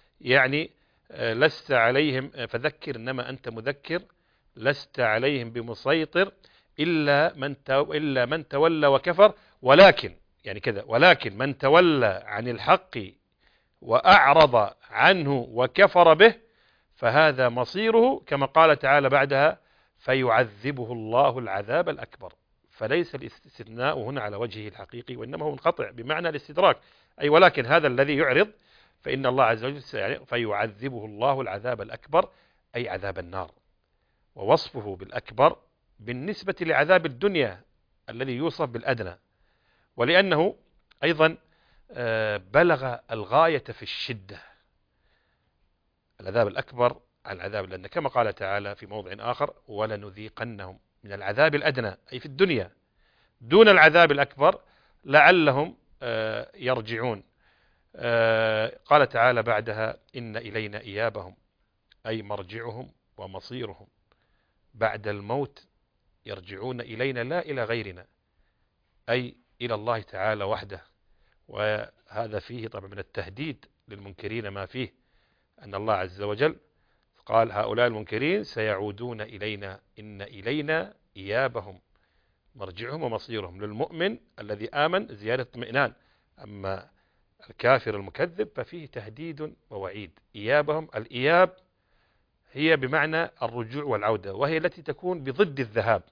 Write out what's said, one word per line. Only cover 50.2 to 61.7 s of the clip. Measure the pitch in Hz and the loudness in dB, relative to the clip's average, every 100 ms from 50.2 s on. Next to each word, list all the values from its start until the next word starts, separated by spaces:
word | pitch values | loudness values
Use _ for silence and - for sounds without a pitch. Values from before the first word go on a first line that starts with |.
| 107 - 117 104 92 95 _ _ | -18 -12 -12 -10 -16 -18 _ _
من | 101 | -16
العذاب | 98 98 107 156 143 | -10 -6 2 2 2
الأدنى"، | 156 131 107 95 _ | -2 -2 -6 -8 _
أي | 127 | -16
في | 151 | -12
الدنيا | 135 190 123 87 _ _ _ _ _ _ _ | 0 0 0 -4 _ _ _ _ _ _ _
دون | 113 185 220 | 2 8 10
العذاب | 185 156 170 165 | 10 8 8 6
الأكبر، | 143 139 - 156 196 _ _ _ _ 139 | 4 -2 2 2 2 _ _ _ _ 4
"لعلهم"، | 147 147 185 151 131 165 - _ _ | 6 8 6 4 2 -4 -8 _ _
آه، | 123 113 110 110 120 - | -8 -6 -4 -6 -10 -8
"يرجعون". | 123 127 110 113 123 101 _ _ _ _ _ _ _ - | -4 -4 -4 -6 -6 -8 _ _ _ _ _ _ _ -10
آه، | 120 117 113 110 110 110 113 - - | -2 0 2 2 0 0 -4 -8 2
قال | 147 131 | 4 4
تعالى | 120 123 120 | 4 2 2
بعدها: | 113 107 113 107 110 - _ 127 | 0 -2 -4 -6 -6 -8 _ -16
"إن | 113 107 | -12 -12
إلينا | 117 110 107 104 | -8 -8 -8 -12
إيابهم"، | 107 101 113 101 92 101 _ _ _ | -12 -6 -6 -6 -14 -20 _ _ _